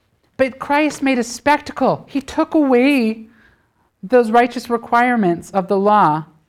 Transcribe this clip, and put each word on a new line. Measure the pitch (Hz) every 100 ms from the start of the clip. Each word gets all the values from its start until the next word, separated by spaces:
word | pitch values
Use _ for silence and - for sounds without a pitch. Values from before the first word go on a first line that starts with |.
| _ _ _ -
But | 262 262
Christ | - 285 302 285
made | 269 254
a |
spectacle. | 226 - 285 294 - - 240 151 -
He | 277
took | - - 311
away | 320 277 240 269 285 220 226 - _ _ _ _ _ _ _
those | 190 247 226
righteous | 240 247 254 -
requirements | 233 233 233 247 240 190 170 -
of | 196 180
the | 196
law. | 202 208 170 151 160 _